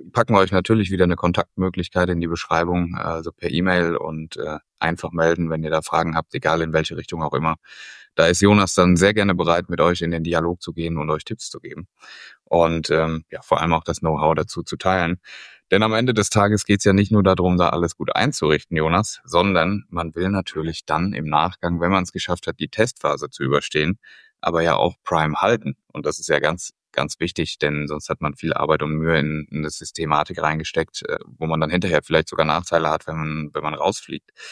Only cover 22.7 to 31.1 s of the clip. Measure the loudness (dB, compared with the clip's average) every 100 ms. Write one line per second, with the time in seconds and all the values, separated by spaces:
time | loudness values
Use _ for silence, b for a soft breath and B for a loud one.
22.7 | 0 -2 0 -2 -2 -6 -4 0 0 0
23.7 | -2 0 -2 b b b b -2 2 2
24.7 | 2 2 -2 -2 0 2 2 2 0 -2
25.7 | -10 _ -8 -6 -4 -2 0 0 -2 -8
26.7 | -18 _ -4 -4 -4 -4 -2 -4 -2 -2
27.7 | -2 -4 -6 -8 -4 -4 -2 -4 -2 0
28.7 | 0 0 -2 0 0 0 -4 -6 -6 -6
29.7 | -8 -12 -6 -2 0 -2 -2 -2 -2 -4
30.7 | -4 -4 -6 -8